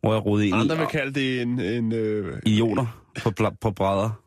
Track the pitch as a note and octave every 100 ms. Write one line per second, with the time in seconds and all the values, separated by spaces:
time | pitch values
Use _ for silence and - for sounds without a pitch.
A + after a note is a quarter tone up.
0 | G#2+ A2 G2+ G#2 G#2 G2 A2+ D#3+ D#3+ D#3
1 | C#3 C#3 C3 B2+ A#2+ B2 F#2 A#2 A2+ A2+
2 | A2 G#2+ F#2+ - A2 G#2+ A2+ C#3 B2 -
3 | - - - G2 G#2+ - A2+ F#2+ F#2+ G2
4 | A2 G#2+